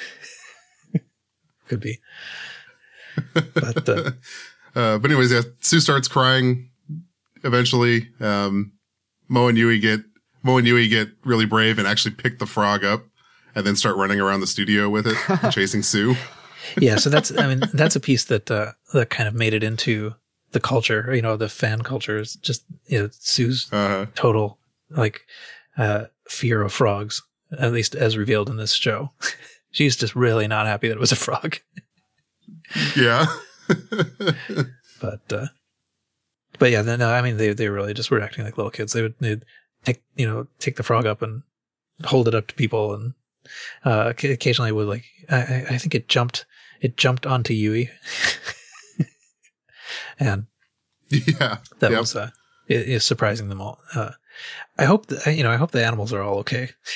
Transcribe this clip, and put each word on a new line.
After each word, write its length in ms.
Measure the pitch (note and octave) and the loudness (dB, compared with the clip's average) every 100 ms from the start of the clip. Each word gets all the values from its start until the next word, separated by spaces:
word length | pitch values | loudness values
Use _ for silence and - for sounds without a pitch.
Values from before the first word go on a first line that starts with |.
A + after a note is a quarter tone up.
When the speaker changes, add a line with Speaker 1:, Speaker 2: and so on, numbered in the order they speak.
| - - - - - - _ _ _ | -18 -18 -20 -20 -20 -20 _ _ _
Speaker 1:
<laughs> 60 | - - _ _ _ _ _ - | -6 -6 _ _ _ _ _ -8
Could 120 | A2+ | -6
be. 180 | G#2+ A#2 _ - - - - - - _ _ - - - - | -6 -10 _ -20 -16 -16 -16 -18 -20 _ _ -20 -10 -8 -2
But, 540 | E3 D#3+ E3 - A#2 - | -2 0 -2 -2 -2 0
uh, 220 | A2 C#3 B2+ | 0 -2 -8
Speaker 2:
<laughs> 600 | - - - - - B2+ | -14 -18 -20 -20 -8 -2
Uh, 220 | A2+ G#2+ | 0 2
but 120 | B2 | 2
anyways, 220 | C#3+ B2+ | 4 6
yeah, 80 | A#2+ A#2+ - | 4 0 -4
Sue 220 | - E3 | 2 4
starts 260 | - C#3 - | 4 2 2
crying 640 | C#3 B2+ C3 B2+ B2 - _ - D#3 - _ _ _ | 2 4 4 4 0 -4 _ -14 -14 -14 _ _ _
eventually. 680 | C3+ B2 A#2+ B2+ A#2+ A#2 A2+ - | 0 2 4 4 4 2 -2 -6
Um, 540 | A2 G2+ G2+ G2+ G2+ - _ _ _ _ - | -2 0 0 -2 -4 -8 _ _ _ _ 0
Mo 220 | B2 B2 | 4 4
and 100 | A2+ | 6
Yui 220 | A#2 A2 | 4 4
get, 220 | A2 G#2+ - _ _ _ | 4 0 -4 _ _ _
Mo 120 | B2+ B2+ | 2 4
and 100 | A#2+ | 6
Yui 180 | A#2+ A2+ | 6 6
get 220 | A2+ G#2+ - | 2 0 -6
really 220 | B2+ A2+ G#2+ | 0 2 4
brave 340 | A2 A2 A2 | 4 4 2
and 80 | G2 | 2
actually 260 | G#2 G#2 | 0 -2
pick 240 | - A#2+ A#2+ | -2 -4 -4
the 80 | G#2 | -4
frog 380 | G#2+ G2+ G2+ | 0 2 2
up 180 | G2 G#2+ - _ _ _ _ G#2+ | 0 -2 -4 _ _ _ _ -2
and 100 | G2+ | 0
then 80 | |
start 220 | G2+ G#2+ F#2+ | 2 2 2
running 240 | G2 G2+ | 2 2
around 180 | G2 G2 | 2 0
the 80 | F#2+ | -2
studio 420 | - G2+ G#2 G#2 | -2 0 2 2
with 200 | G#2+ A2 | 0 0
it, 80 | G#2+ - F#3 | -2 0 0
Speaker 3:
<laughs> 100 | A3+ | 0
Speaker 2:
chasing 300 | G#2 F#2+ G#2+ | 0 0 0
Sue. 320 | - G#2 A2+ B2 - - - - - - | 0 2 2 0 -2 -18 -20 -18 -8 2
Speaker 1:
Yeah, 160 | B2 | 4
so 160 | G#2 D3 | 4 4
that's, 260 | D3+ - C#3 | 2 2 0
I 120 | C#3 | 0
mean, 100 | C3 - | 0 0
that's 220 | C#3+ D#3 C#3 | 2 2 2
a 40 | |
piece 240 | C#3 B2 - | 2 0 2
that, 220 | A2 - | -2 0
uh, 200 | G#2+ G#2+ - _ | -2 -4 -8 _
that 180 | C3+ A#2 | 0 0
kind 160 | - G#2+ | -2 -2
of 80 | |
made 180 | A2+ A2 | 0 0
it 120 | G#2+ | 2
into 500 | A2 A2 - G#2+ G#2+ A2+ _ _ _ | 0 -2 0 0 -2 -10 _ _ _
the 80 | A#2 | -4
culture, 520 | - B2 - G#2+ A#2+ | 0 0 2 0 0
you 60 | B2+ | 0
know, 160 | A2+ A2 | 0 0
the 120 | G#2+ | -4
fan 340 | - A2 A2 | -2 -2 -2
culture 360 | A2+ A2+ - G#2+ | -4 -6 -4 -4
is 160 | A2 - | -6 -8
just, 280 | - B2 - - - | -6 -6 -8 -20 -4
you 120 | A#2 | -2
know, 80 | G#2 | -2
Sue's 560 | - - - A#2+ B2+ - | -4 -4 0 2 0 -2
Speaker 2:
Uh-huh. 340 | G#2 G2+ F#2+ G#2 | 0 0 0 -4
Speaker 1:
total, 440 | - B2 G#2+ G#2 - _ _ _ | 0 2 2 0 -6 _ _ _
like, 320 | D#3 G#2+ - - - - - _ - | -2 -2 -2 -16 -20 -20 -20 _ -4
uh, 280 | G#2+ G#2 A2 _ - | -2 -2 -4 _ -14
fear 340 | - A#2+ A2+ | -4 0 0
of 100 | G2+ | 0
frogs, 480 | - A2+ G2+ G#2+ - - _ _ C#3 | 2 2 0 -4 -10 -12 _ _ -2
at 140 | A#2 | 0
least 220 | A#2 G#2+ | 0 -2
as 220 | - A#2 A2 | 0 0 0
revealed 320 | G#2 G#2+ G#2 | 0 0 0
in 80 | A2 | -4
this 160 | G#2 | -2
show. 380 | - B2+ G#2 C#3+ - - - | 0 0 -2 -6 -8 -8 -8
<laughs> 300 | - - _ | -16 -20 _
She's 260 | - D3 - | 0 0 2
just 180 | A#2 | -2
really 320 | B2 B2 A2+ G#2+ | 2 2 2 0
not 200 | G#2+ G#2+ | 0 0
happy 220 | G#2 A2+ | -2 -2
that 60 | G#2+ | 0
it 40 | |
was 120 | - | 0
a 40 | A#2+ | 0
frog. 420 | - - - - | -2 -4 -6 -8
<laughs> 40 | - - - _ _ _ _ _ - - - D3+ D3 C#3+ | -12 -20 -20 _ _ _ _ _ -20 -20 -10 -4 -2 4
Speaker 2:
Yeah. 300 | A#2+ A#2+ D#3+ - - - - | 4 4 2 -2 -14 -10 -2
<laughs> 280 | - - G#3+ E3+ - G3 - - F#3+ B2+ - _ _ | -2 -2 -4 -4 -2 -4 -4 -6 -6 -6 -8 _ _
Speaker 1:
But, 320 | G#2+ G#2 - | -10 -10 -8
uh, 140 | G#2 C3 - _ _ _ _ _ _ _ _ _ - | -8 -8 -14 _ _ _ _ _ _ _ _ _ -4
but 100 | B2 | 0
yeah, 120 | A2 | 0
no, 280 | A2 A#2+ A#2 | -2 -2 0
I 100 | A#2+ | 0
mean, 160 | B2 A2 | -2 0
they, 160 | G#2+ | -2
they 160 | G#2 G#2+ | 0 -4
really 240 | G2+ G#2 | -4 -6
just 160 | G#2+ A#2 | -6 -2
were 100 | A2+ | -2
acting 240 | G#2 - | -2 -8
like 120 | G#2+ - | -10 -8
little 140 | G#2 | -8
kids. 220 | - G#2+ | -8 -6
They 100 | A#2 | -4
would, 120 | A2 - | -4 -4
they'd 260 | A2+ G#2+ - _ _ _ | -4 -4 -8 _ _ _
take, 180 | - B2 _ | -6 -6 _
you 100 | - A2+ | -4 -2
know, 200 | A2+ - _ | -2 -8 _
take 160 | - - | -6 -6
the 60 | |
frog 200 | - A#2 A2+ | 0 0 2
up 140 | G#2 | -2
and 220 | A2 A2+ - _ _ _ _ - | -6 -10 -16 _ _ _ _ -12
hold 240 | D#3+ C3 A2+ | 0 2 4
it 60 | A2 | 0
up 100 | - | -2
to 80 | |
people, 400 | - A2 A2+ G#2 | -2 -2 0 -2
and, 200 | G#2 A#2 - _ _ - - - - | -4 -8 -12 _ _ -20 -18 -16 -4
uh, 200 | C3 G#2+ A#2 | 0 2 0
occa-, 200 | A#2+ C#3 | -2 -2
occasionally 380 | B2 C3 A#2 A#2 | 0 0 0 0
would, 140 | G#2+ G#2 | 0 -2
like, 180 | A2 - _ - | -4 -8 _ -2
I, 80 | C3 | 0
I, 300 | B2 B2+ - | 0 -4 -2
I 80 | B2 | -4
think 160 | D#3+ B2+ | -2 -4
it 100 | - | 0
jumped, 380 | C3+ B2 - - - - - | 0 0 -4 -12 -20 -20 -6
it 160 | A#2+ - | -4 0
jumped 300 | C3 B2+ C#3 | 0 0 -2
onto 260 | B2+ A#2 | -2 0
Yui, 360 | A2 G#2+ A2+ B2 - - - - - - - - - - | 0 0 0 -4 -8 -12 -4 -4 -4 -10 -14 -20 -20 -12
<laughs> 1200 | - C#3 _ _ _ _ _ _ _ - - - - | -4 -4 _ _ _ _ _ _ _ -16 -14 -14 -4
and 280 | C3 G2 G#2+ _ _ _ _ _ _ | -2 -2 -6 _ _ _ _ _ _
Speaker 2:
Yeah. 500 | C#3+ D#3 - B2+ G2+ - - | 0 0 0 0 -2 -10 -2
Speaker 1:
that 100 | A2 | 2
Speaker 2:
Yep. 100 | A2+ | 2
Speaker 1:
was, 160 | A2+ A#2 | 0 -6
uh, 140 | G#2 - _ _ - | -10 -14 _ _ -2
it, 200 | A#2+ A#2+ | -2 0
it's 160 | A#2 | 0
surprising 440 | - B2 G#2+ A2 G2+ | 0 0 0 -2 -6
them 120 | G2 | -10
all. 180 | G2+ - - | -10 -14 -10
Uh, 180 | A#2 G2+ - _ - - - - - | -6 -6 -10 _ -20 -18 -16 -12 0
I 60 | |
hope 220 | C#3 G#3+ - | 2 2 0
that, 300 | - D3 D#3 | -4 -2 0
you 60 | |
know, 80 | A#2 | 2
I 60 | A#2 | 2
hope 140 | E3 | 0
the 140 | A#2+ | 0
animals 280 | A2+ A2+ G#2+ | 0 0 -4
are 100 | G#2 | -4
all 160 | G2+ G2+ | -2 -4
okay, 320 | - C3 B2+ - - | -4 -6 -6 -12 -12